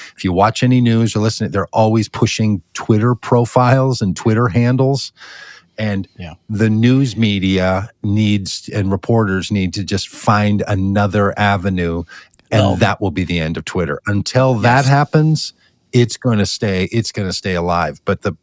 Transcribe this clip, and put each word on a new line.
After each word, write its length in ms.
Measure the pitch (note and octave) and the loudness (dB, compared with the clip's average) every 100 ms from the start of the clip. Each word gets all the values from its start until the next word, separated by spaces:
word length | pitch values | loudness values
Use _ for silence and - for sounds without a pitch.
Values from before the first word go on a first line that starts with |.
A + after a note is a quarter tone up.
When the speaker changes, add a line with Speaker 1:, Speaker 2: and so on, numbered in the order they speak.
| - - | -20 -8
Speaker 1:
if 60 | |
you 100 | F#2 | -4
watch 300 | F2+ - - | 2 2 2
any 180 | B2 B2+ | 2 2
news 360 | A#2+ A2+ A2+ G#2+ | 2 2 0 0
or 20 | |
listen, 320 | A2 - G#2+ | -2 -2 -4
they're 160 | G2 F2+ | -4 -2
always 360 | - A2 A2+ G#2+ | 2 2 2 -2
pushing 540 | - A#2 - A2 G2+ - | -2 -2 0 0 0 -4
Twitter 400 | - - G#2+ A#2 B2 | -14 0 2 2 -2
profiles 840 | - A#2+ A#2+ - B2 C3+ C3 B2+ | 0 0 2 2 4 2 2 -2
and 160 | G2+ E2 | -2 -2
Twitter 320 | A2+ G#2+ A#2+ | 0 2 2
handles. 640 | F2+ A#2+ B2+ C3 C#3 - - - - - - _ - | 2 2 2 2 0 -6 -14 -20 -20 -20 -20 _ -8
And 280 | G#2+ G2 F#2 - | -4 -4 -8 -12
Speaker 2:
Yeah. 180 | E2+ E2 _ | -16 -16 _
Speaker 1:
the 220 | G#2 A2 | 0 2
news 460 | G#2+ A#2+ C3 C3+ G#2+ | 4 4 4 2 0
media 760 | A2 G2+ F#2+ F#2+ F#2 F#2 G#2+ - | 0 2 2 2 2 0 -4 -8
needs, 640 | G#2+ G#2 G#2+ G#2 F#2 - - | -2 0 2 0 -2 -10 -8
and 180 | G#2+ F#2+ | -4 -2
reporters 580 | G2 - A#2 G#2+ F#2+ F2 | -4 0 2 2 -2 -2
need 240 | G#2 F#2 | -2 -2
to 80 | E2+ | -4
just 240 | F2+ F#2+ - | -4 -4 -6
find 540 | - - G#2 G#2 G#2 F#2 | -6 0 2 2 0 -2
another 680 | G2 F#2+ G2+ G#2 G#2 G2+ - | -2 0 0 0 0 0 0
avenue, 680 | G#2 G2+ F#2+ F#2 E2+ E2+ E2+ - - _ _ | 0 0 0 -2 -2 -4 -8 -14 -20 _ _
and 100 | A2+ | 0
Speaker 2:
Well 140 | G2+ F#2 | 0 2
Speaker 1:
that 240 | G2+ G2+ | 0 0
will 100 | G2+ | -4
be 140 | D2+ | -2
the 160 | E2+ F2 | -2 -2
end 160 | D#2+ E2 | -2 -4
of 80 | |
Twitter. 360 | D#2 F#2+ E2+ D2 - | -6 -4 -4 -4 -2
Until 480 | G2+ - C3 C3 | -2 0 2 2
that 300 | A#2+ A#2+ B2+ | 2 2 2
Speaker 2:
Yes. 40 | C3 | 4
Speaker 1:
happens, 640 | C#3 D3 D#3 D#3 D#3 - - _ _ _ | 4 4 2 2 2 -4 -14 _ _ _
it's 240 | C3 A#2+ - | 2 2 0
gonna 300 | B2+ A2 F#2+ | -2 0 -2
stay, 380 | - G#2+ F#2 F#2+ | -2 -4 -2 -2
it's 180 | A#2 G#2+ | -2 -4
gonna 200 | - F#2+ | -4 -6
stay 220 | F2+ G2+ F2+ | -4 -4 -2
alive. 440 | F2 F2 D#2+ D2 | -2 -2 -2 -6
But 180 | - G2 | -6 -4
the, 140 | G2+ D#2+ | -4 -8